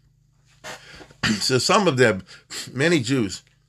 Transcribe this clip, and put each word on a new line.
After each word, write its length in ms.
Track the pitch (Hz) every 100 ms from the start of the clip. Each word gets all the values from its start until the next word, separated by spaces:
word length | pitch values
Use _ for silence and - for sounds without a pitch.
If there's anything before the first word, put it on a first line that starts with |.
| _ _ _ _ _ _
<clears throat> 760 | - - - - - - - 104
So 200 | - 123
some 280 | - 190 185
of 100 | 131
them, 260 | 123 98 - - - - -
many 260 | 123 156 170
Jews, 440 | 110 135 101 - _ _